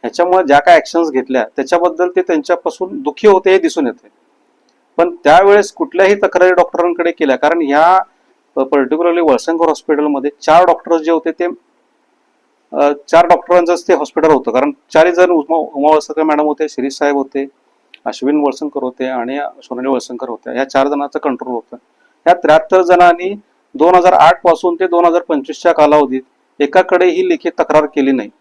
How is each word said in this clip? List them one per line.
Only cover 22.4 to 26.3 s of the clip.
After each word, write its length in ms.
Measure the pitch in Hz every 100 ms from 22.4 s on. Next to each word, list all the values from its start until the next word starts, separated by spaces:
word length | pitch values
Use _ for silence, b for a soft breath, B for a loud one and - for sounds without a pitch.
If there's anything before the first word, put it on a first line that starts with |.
| 151 156 - 185
जणांनी 580 | 175 175 175 170 180 208 _ _ _
दोन 220 | 131 160 180
हजार 180 | 180
आठ 280 | 180 156 175
पासून 340 | 180 165 180 170
ते 120 | 185
दोन 180 | 170 170
हजार 160 | 170
पंचवीसच्या 520 | 175 151 135 151 175
कालावधीत 480 | 160 151 151 139 131 131